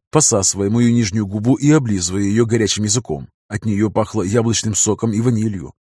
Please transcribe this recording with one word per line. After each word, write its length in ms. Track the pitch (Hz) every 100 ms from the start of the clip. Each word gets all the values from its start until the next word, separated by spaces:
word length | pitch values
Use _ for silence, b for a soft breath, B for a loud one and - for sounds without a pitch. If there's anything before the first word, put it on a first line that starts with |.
| _
посасывая 580 | 156 - 107 95 98 98
мою 220 | 117 120
нижнюю 340 | 120 107 110 98
губу 300 | 104 113 127
и 160 | 143
облизывая 500 | 156 120 98 87 95
её 240 | 101 107 117
горячим 380 | 117 104 -
языком. 440 | 107 123 - 71 64 _ -
От 160 | 104 110
неё 240 | 101 107
пахло 320 | 110 110 107
яблочным 540 | 92 117 113 107 110 101
соком 380 | - - 117
и 60 | 107
ванилью. 540 | 120 110 110 98 69 -